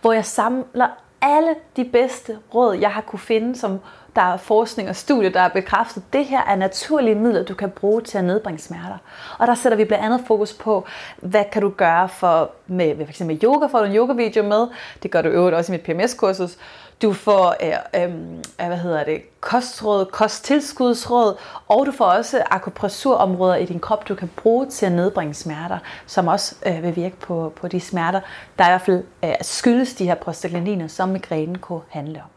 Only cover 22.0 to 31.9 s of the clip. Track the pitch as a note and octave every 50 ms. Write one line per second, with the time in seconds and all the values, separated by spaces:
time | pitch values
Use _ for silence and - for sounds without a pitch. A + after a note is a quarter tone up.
22 | A#3 F#3 F3 G3+ A#3 - - B3+ - - - F#3+ - - - - - G3 - -
23 | - C#4 B3 - - F#3+ F#3 F3 F#3 F#3 F3+ D#3+ F3+ F3+ F3+ F3 - - G#3+ G#3+
24 | G#3+ - G3+ F#3 F#3 E3+ - - - A3 A3+ A#3+ C4+ C4+ C4+ - A3 F#3+ F3 F3
25 | F3 F#3+ G3+ - E3 D3+ D3 - - D#3+ D#3 D3+ E3 F3 F#3+ F3 - - - -
26 | - - - - F3+ E3 E3 G3+ - - - - - G3+ F3 E3 D#3+ F3 E3 F3
27 | E3+ F#3 F#3 - - - F3+ E3 D#3+ D#3 - - - F3+ F3+ F3+ F3+ - - F3+
28 | E3 E3 F#3 F#3+ F#3+ - - - - - _ - F#3+ F3 F3+ F#3 F3+ - F#3 F3+
29 | F3+ - _ _ - E3 - - - - - - - A#3+ A#3 A#3+ C4 B3 - -
30 | F#3+ F3+ F3 E3 - - E3 - - F3+ E3+ F3 E3+ G3+ G#3 F#3 E3 D#3 - -
31 | F#3 F#3 F#3+ F#3+ F#3+ - F3 D#3 D#3 D#3+ F3 F#3 - - F3+ E3 D3+ -